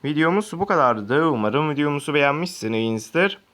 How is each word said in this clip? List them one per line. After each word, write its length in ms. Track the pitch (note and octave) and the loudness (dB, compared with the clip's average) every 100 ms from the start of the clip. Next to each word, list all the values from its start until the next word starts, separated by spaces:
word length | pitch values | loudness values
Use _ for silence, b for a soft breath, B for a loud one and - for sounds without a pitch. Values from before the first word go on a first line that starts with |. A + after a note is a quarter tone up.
Videomuz 480 | C#3+ D3+ D#3+ F#3+ G#3 | -2 0 2 2 -2
bu 140 | E3+ G3+ | -6 0
kadardı. 600 | F3+ C3 A2 G#2 C#3 E3 | 4 4 2 0 0 2
Umarım 440 | B2 G#2+ C3+ D#3 | 2 0 0 0
videomuzu 440 | C#3+ D3 C#3+ - | 0 -2 -2 -2
beğenmişsinizdir. 1200 | D3 C#3+ D3 F3 - A2 A2+ A2+ A2+ - E3 G3 - _ | 2 2 0 -4 -6 -4 -2 -2 -4 -4 0 0 -2 _